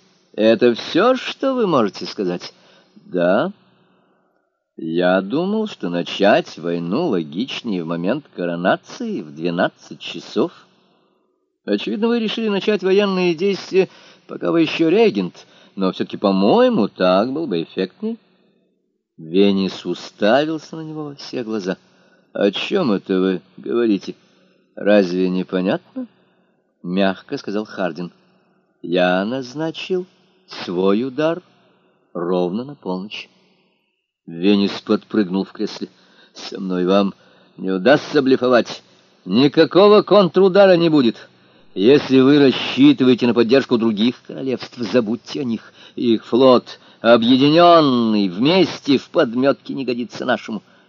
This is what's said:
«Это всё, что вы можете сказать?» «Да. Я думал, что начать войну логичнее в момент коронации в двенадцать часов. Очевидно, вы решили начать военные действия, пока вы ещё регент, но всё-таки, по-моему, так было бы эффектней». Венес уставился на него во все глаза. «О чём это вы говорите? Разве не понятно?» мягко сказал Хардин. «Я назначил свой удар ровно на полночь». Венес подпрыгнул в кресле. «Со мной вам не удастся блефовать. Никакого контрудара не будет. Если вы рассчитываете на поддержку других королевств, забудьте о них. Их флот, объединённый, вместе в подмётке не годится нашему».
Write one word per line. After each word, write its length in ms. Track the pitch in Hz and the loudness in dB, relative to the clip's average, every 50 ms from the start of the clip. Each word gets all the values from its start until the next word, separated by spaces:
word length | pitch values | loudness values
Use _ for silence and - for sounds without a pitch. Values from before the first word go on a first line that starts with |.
| _ _ _ _ _ _ - | _ _ _ _ _ _ -4
«Это 420 | - 104 110 117 101 123 120 117 | 0 2 2 4 4 4 2 2
всё, 400 | - - - - 160 202 247 262 | 0 -6 -4 -2 0 2 2 0
что 400 | 240 - - - - - 269 262 | 0 -4 -10 -8 -4 -4 -2 -2
вы 100 | 254 226 | 0 0
можете 400 | 185 156 131 110 98 - - 98 | 0 2 0 0 0 -4 -8 -12
сказать?» 480 | 87 - - 101 90 87 87 - - - _ _ _ _ _ _ _ _ | -12 -8 -6 -4 -4 -4 -6 -8 -14 -20 _ _ _ _ _ _ _ _
«Да. 560 | - _ - 87 90 85 87 95 113 156 196 202 _ _ _ _ _ _ _ _ _ _ _ _ _ _ _ _ _ _ _ _ _ _ _ _ | -20 _ -6 -4 -2 0 2 2 0 -2 -4 -8 _ _ _ _ _ _ _ _ _ _ _ _ _ _ _ _ _ _ _ _ _ _ _ _
Я 420 | - - 82 82 87 87 90 92 95 | -12 -10 -6 -2 0 0 2 2 0
думал, 460 | 98 98 117 156 180 196 214 220 214 | -2 -2 -4 -4 -4 -2 -4 -4 -4
что 220 | 208 - - - 87 | -6 -8 -10 -8 -6
начать 680 | 87 87 85 - - - 98 101 127 170 175 - - - | -4 -4 -6 -6 -4 0 2 2 2 2 0 -4 -12 -10
войну 480 | 78 85 85 87 85 85 95 143 180 | -8 -6 -6 -4 -4 -4 -4 -4 -2
логичнее 760 | 160 107 87 80 73 71 92 127 139 - - - 117 98 87 82 | -2 -2 -4 -4 -6 -6 -8 -8 -6 -8 -10 -8 -6 -6 -6 -6
в 40 | |
момент 380 | 80 85 85 85 95 127 156 - _ - | -6 -6 -4 -4 -4 -4 -6 -8 _ -10
коронации 840 | - 87 87 85 85 87 98 147 180 _ - - - 247 226 202 170 | -8 -6 -6 -6 -2 -2 -2 -2 -2 _ -16 -14 -12 -10 -8 -8 -8
в 120 | 85 76 71 | -10 -12 -12
двенадцать 680 | 76 82 87 85 87 107 151 _ _ - - - 76 | -8 -6 -4 -2 -2 -2 -4 _ _ -20 -20 -20 -16
часов. 520 | - - - 85 - - - 104 139 180 - - _ _ _ _ _ _ _ _ _ _ _ _ _ _ _ _ _ _ _ _ - | -16 -14 -14 -14 -14 -8 -4 -4 -4 -4 -6 -14 _ _ _ _ _ _ _ _ _ _ _ _ _ _ _ _ _ _ _ _ -6
Очевидно, 420 | - - - - - 220 208 214 | -4 -4 -4 -4 -6 -6 -4 -2
вы 120 | 226 240 240 | -2 -2 -2
решили 300 | 220 202 - 233 226 214 | -4 -4 -6 -4 -4 -2
начать 340 | 202 190 - 214 214 202 185 | -4 -2 -2 -2 -2 -2 0
военные 500 | 190 190 202 208 196 190 180 180 175 170 | 0 2 2 0 0 -2 0 0 0 0
действия, 560 | 151 185 202 190 - - - 170 190 190 - - - - - - _ _ | 0 -2 -2 -2 -4 -6 -2 0 0 0 0 -4 -20 -20 -20 -20 _ _
пока 240 | - - - - 175 | -16 -12 -8 -4 -2
вы 100 | 165 170 | 0 0
ещё 280 | 160 156 - - 165 160 | 0 0 0 0 0 2
регент, 580 | 165 220 233 208 - 101 95 - - - - _ _ _ _ _ - | 4 4 2 2 2 -2 -6 -6 -8 -14 -20 _ _ _ _ _ -8
но 160 | 98 95 95 | -4 -4 -2
всё-таки, 260 | 92 - 113 - - | -2 -4 -8 -8 -6
по-моему, 680 | 87 - 98 98 95 98 110 170 226 254 254 233 147 104 | -2 0 0 2 2 2 2 4 4 2 2 2 0 -2
так 460 | 92 _ - 95 90 92 95 113 131 135 | -2 _ -2 0 2 2 2 0 -2 -4
было 140 | 156 170 | -6 -6
бы 160 | 135 90 82 80 | -4 -4 -6 -6
эффектней». 560 | - - - 95 - _ - 214 220 233 226 _ _ _ _ _ _ _ _ _ _ _ _ _ _ _ _ _ _ _ | -6 -6 -8 -8 -8 _ -10 -8 -8 -8 -10 _ _ _ _ _ _ _ _ _ _ _ _ _ _ _ _ _ _ _
Венес 680 | - 82 80 82 95 101 101 98 98 95 90 - - - | -20 -10 -2 2 4 4 4 4 0 -2 -4 -6 -8 -8
уставился 880 | 90 87 - - - _ - 107 101 120 139 151 156 160 156 - - - | -8 -8 -8 -10 -16 _ -2 0 2 2 2 2 -2 -6 -10 -10 -14 -14
на 60 | 160 | -14
него 240 | 160 156 156 156 151 | -14 -12 -12 -12 -12
во 100 | 147 143 | -12 -14
все 280 | 139 - - - 131 120 | -16 -16 -12 -10 -10 -8
глаза. 340 | 107 110 107 90 92 90 - _ _ _ _ _ _ _ _ _ _ | -6 -6 -6 -4 -6 -6 -8 _ _ _ _ _ _ _ _ _ _
«О 200 | - - 101 104 | -4 0 0 0
чём 400 | 95 - - - - 196 175 120 | 0 -2 -6 -4 -2 -2 0 0
это 280 | 98 90 - - 95 92 | -2 -2 -2 -2 -2 0
вы 220 | 92 95 92 85 _ _ - | 0 0 -2 -4 _ _ -20
говорите? 560 | - - - 120 117 120 113 101 90 - - - _ _ _ _ _ _ _ _ _ _ _ - | -16 -10 -6 -2 -2 0 0 0 -2 -4 -10 -16 _ _ _ _ _ _ _ _ _ _ _ -12
Разве 540 | - - 98 104 104 98 87 90 92 92 92 | -4 2 4 4 4 4 2 0 -2 -2 0
не 140 | 90 92 90 | -2 -4 -4
понятно?» 640 | - 95 92 90 95 139 180 _ _ - 262 254 - _ _ _ _ _ _ _ _ _ _ _ _ _ _ | -4 -4 -4 -2 -2 -4 -4 _ _ -14 -14 -14 -14 _ _ _ _ _ _ _ _ _ _ _ _ _ _
мягко 560 | - 87 90 98 98 98 95 - - - 143 | -10 -6 -4 -2 -2 -2 -4 -6 -12 -12 -12
сказал 280 | 135 - 117 98 107 110 | -10 -10 -8 -8 -8 -8
Хардин. 480 | - - 104 95 87 76 85 90 85 _ _ _ _ _ _ _ _ _ _ _ _ _ _ | -8 -8 -6 -6 -6 -6 -8 -12 -14 _ _ _ _ _ _ _ _ _ _ _ _ _ _
«Я 440 | - 82 87 90 90 90 90 92 98 | -10 -4 0 0 2 2 0 0 -2
назначил 800 | 110 127 135 127 123 123 151 160 160 156 - - - 190 180 185 _ _ _ _ _ _ _ _ | -4 -6 -8 -10 -10 -10 -8 -8 -8 -8 -10 -8 -6 -6 -6 -6 _ _ _ _ _ _ _ _
свой 560 | - - - - - 90 87 95 98 101 107 127 | -20 -16 -14 -10 -6 -4 -2 0 0 0 0 -2
удар 380 | 135 127 135 151 160 170 165 _ _ _ _ _ _ _ _ _ _ _ _ _ _ - | -4 -4 -4 -2 -2 -4 -4 _ _ _ _ _ _ _ _ _ _ _ _ _ _ -10
ровно 500 | 87 87 85 92 90 90 87 90 113 127 | -8 -4 -2 -2 -2 -2 -2 -4 -6 -10
на 120 | 143 143 | -10 -14
полночь». 540 | - - 95 92 92 95 107 - - - _ _ _ _ _ _ _ _ _ _ _ _ _ _ _ _ _ _ _ - | -14 -10 -8 -8 -8 -8 -12 -14 -18 -18 _ _ _ _ _ _ _ _ _ _ _ _ _ _ _ _ _ _ _ -20
Венес 540 | - 82 85 87 101 104 101 101 95 - - | -16 -8 -2 2 2 2 2 2 -2 -4 -6
подпрыгнул 640 | - - 107 101 - - - 107 104 87 92 95 92 | -4 -2 -2 -2 -2 -4 -2 -2 -2 0 -2 -4 -4
в 80 | - | -6
кресле. 380 | - - 107 - - - - - _ _ _ _ _ _ _ _ _ | -8 -10 -10 -8 -8 -10 -14 -14 _ _ _ _ _ _ _ _ _
«Со 280 | - - - - - | -20 -16 -14 -12 -8
мной 240 | 98 92 92 90 90 | -6 -4 -2 -2 0
вам 280 | 90 98 101 101 95 - _ _ _ _ _ _ _ _ | 2 2 2 2 0 -4 _ _ _ _ _ _ _ _
не 140 | - 92 95 | -10 -6 -4
удастся 500 | 95 95 92 117 147 - - - - 147 | -4 0 4 4 4 4 2 0 -2 0
блефовать. 600 | 131 131 131 - 123 127 127 117 104 - - - _ _ _ _ _ _ _ _ - | 2 2 2 2 2 2 2 2 2 0 -8 -16 _ _ _ _ _ _ _ _ -6
Никакого 760 | 90 92 120 139 143 - 160 160 - - 170 202 208 208 208 | -2 2 2 2 4 4 2 2 4 6 6 6 8 6 6
контрудара 760 | - - 180 208 196 160 - 185 196 190 175 196 202 190 185 | 4 4 4 4 4 4 4 4 4 4 6 6 6 6 6
не 100 | 165 170 | 4 4
будет. 400 | 165 156 147 127 110 104 - - - _ _ _ _ _ _ _ - - | 4 4 4 2 2 0 -4 -14 -20 _ _ _ _ _ _ _ -12 -4
Если 460 | 90 98 120 143 139 - - 131 131 | 2 4 6 6 6 4 4 4 6
вы 180 | 131 135 147 147 | 6 6 6 6
рассчитываете 880 | 143 131 113 - - - - 127 139 147 139 - 135 127 127 113 127 | 6 4 2 0 -4 -4 2 4 6 6 6 6 4 4 4 4 2
на 60 | 120 110 | 0 2
поддержку 440 | 120 117 107 131 139 117 - 127 | 2 4 4 4 2 2 2 0
других 380 | 113 113 113 110 95 110 127 123 - _ | 0 0 0 0 0 0 -2 -2 -4 _
королевств, 520 | - - 156 139 135 123 110 - - - | -16 -14 -10 -8 -6 -6 -8 -8 -14 -12
забудьте 640 | - 123 - 101 127 123 196 156 - _ - - 151 | -10 -8 -2 0 0 0 0 -4 -6 _ -10 -10 -8
о 20 | 143 | -6
них. 300 | 120 113 107 - - _ - - - - | -4 -6 -6 -8 -14 _ -20 -20 -16 -8
Их 280 | - 127 120 113 104 - | -4 0 0 0 0 0
флот, 540 | - 113 123 135 131 123 113 - - - - _ - _ _ | 0 2 4 6 6 6 6 2 -2 -20 -20 _ -20 _ _
объединённый, 1300 | - 117 120 117 113 120 131 127 135 147 156 170 175 175 170 165 156 139 127 120 117 110 107 104 101 95 | 4 4 4 4 6 2 2 4 4 4 4 6 6 8 6 6 4 2 0 0 0 0 0 0 0 -2
вместе 680 | 85 98 123 151 180 190 165 - - - - 143 135 | -2 -2 0 0 2 2 2 0 -2 -8 -2 0 0
в 120 | 113 - - | 0 0 -2
подмётке 640 | - 165 156 120 110 123 131 139 131 - - - - | -2 0 0 0 0 0 0 0 0 -2 -6 -10 -10
не 100 | 139 131 | -8 -6
годится 400 | 123 123 120 120 107 - - 135 | -6 -6 -6 -6 -10 -10 -8 -4
нашему». 400 | 127 120 104 - - 113 92 _ _ _ _ _ | -4 -4 -4 -4 -8 -10 -10 _ _ _ _ _